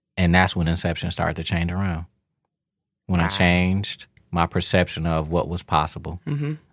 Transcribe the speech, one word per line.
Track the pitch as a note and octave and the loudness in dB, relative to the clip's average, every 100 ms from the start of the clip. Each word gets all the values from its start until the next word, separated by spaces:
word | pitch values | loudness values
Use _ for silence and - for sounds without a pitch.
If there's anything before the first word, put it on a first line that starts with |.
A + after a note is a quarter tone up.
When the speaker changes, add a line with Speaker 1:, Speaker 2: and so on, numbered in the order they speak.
| _ - | _ 0
Speaker 1:
And | F2+ | 4
that's | F2+ F#2 F#2 | 6 4 2
when | E2 | -2
Inception | E2+ F2 E2 E2 | 0 -2 -4 -6
started | - E2 D#2+ | -2 -4 -4
to | |
change | E2 E2+ E2+ | -4 -4 -2
around. | F2+ G2 E2+ F2 _ _ _ _ _ _ _ _ _ - | -2 -2 -4 -8 _ _ _ _ _ _ _ _ _ -2
When | F2+ | 2
I | |
Speaker 2:
Wow. | F#2 | 2
Speaker 1:
changed | - F2+ F2 F2+ F#2+ G2+ - - _ - | 4 4 4 2 0 -2 -10 -18 _ -6
my | E3+ E3+ | -2 0
perception | F#3 - C3+ F2+ - E2 | 0 2 2 2 0 -2
of | D#2+ D#2 | -2 0
what | E2+ - | -2 -2
was | F2 | -6
possible. | - D#2+ D#2 D#2 D#2+ E2+ - | -2 0 0 -6 -12 -10 -6
Speaker 2:
Mm-hmm. | D3 D3 D#3 _ | -6 -4 -8 _